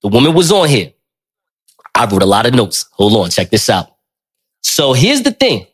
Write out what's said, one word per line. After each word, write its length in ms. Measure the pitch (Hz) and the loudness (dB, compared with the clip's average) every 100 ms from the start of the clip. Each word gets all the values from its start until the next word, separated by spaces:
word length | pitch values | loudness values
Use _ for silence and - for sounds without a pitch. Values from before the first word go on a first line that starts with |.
the 80 | 104 | 0
woman 240 | 113 147 | 0 2
was 180 | 165 170 | 2 2
on 160 | 202 160 | 2 2
here. 240 | 127 87 _ _ _ _ _ _ _ _ _ - | 0 -2 _ _ _ _ _ _ _ _ _ -6
I 120 | - 113 | -2 0
wrote 160 | 98 | 0
a 40 | 95 | 0
lot 200 | 101 117 | 0 2
of 80 | |
notes. 320 | 123 101 - - | 0 0 -6 -10
Hold 220 | - 104 110 | -2 0 2
on, 140 | 87 | 0
check 200 | 92 90 | -4 -2
this 200 | 107 - | -2 0
out. 180 | 98 - _ _ _ _ _ _ _ | -2 -4 _ _ _ _ _ _ _
So 300 | - - 143 | -6 -2 0
here's 320 | 127 190 285 | 2 2 0
the 80 | 269 | -2
thing. 360 | - 262 110 - | 0 -2 -2 -8